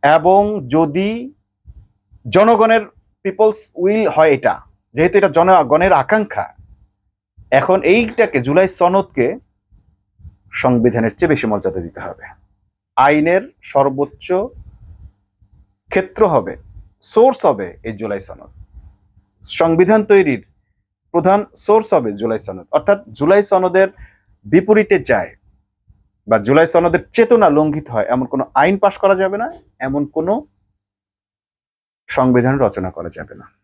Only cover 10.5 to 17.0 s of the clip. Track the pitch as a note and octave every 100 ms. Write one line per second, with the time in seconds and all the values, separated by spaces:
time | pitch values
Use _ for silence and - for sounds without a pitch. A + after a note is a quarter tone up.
10.5 | - C3+ B2 A#2 A#2 A2+ - E3+ D3 A#2
11.5 | G#2 F#2+ F#2 E2+ - F2+ E2 - - _
12.5 | _ _ _ _ - C3+ D3+ D#3 F#3 C4
13.5 | _ - C#3 C#3 C3+ C#3+ - - F3+ A#3
14.5 | - - - - - - _ _ _ _
15.5 | _ _ _ _ - F#3+ - G#3 D3 F2+
16.5 | - - - - _